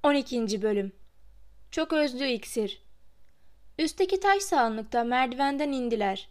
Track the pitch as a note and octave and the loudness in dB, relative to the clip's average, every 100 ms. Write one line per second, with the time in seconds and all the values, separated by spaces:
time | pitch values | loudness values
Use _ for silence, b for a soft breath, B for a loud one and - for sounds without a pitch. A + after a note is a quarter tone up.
0 | D4 C#4+ - B3 A3 G#3 G#3+ G3+ G3 - | 4 2 2 -2 0 0 0 0 -2 -8
1 | - - - - - - - - D#4+ D#4 | -20 -20 -20 -20 -20 -20 -8 -4 0 2
2 | D4 B3 C#4 A#3+ - - G#3+ - - - | 2 0 -2 -2 -4 -4 -4 -6 -18 -20
3 | - - - - - - - - D#4 - | -20 -20 -20 -20 -20 -20 -16 -4 -4 0
4 | F#4 F#4+ G4+ G4+ G4+ E4+ A#3 A3 A3 A#3+ | 0 2 4 2 4 2 2 0 -2 0
5 | A#3 B3 C4 B3 C#4 C#4 D4 C4+ B3 A3+ | 2 2 0 0 0 0 -2 -2 0 0
6 | G3+ F#3+ - | 0 -2 -8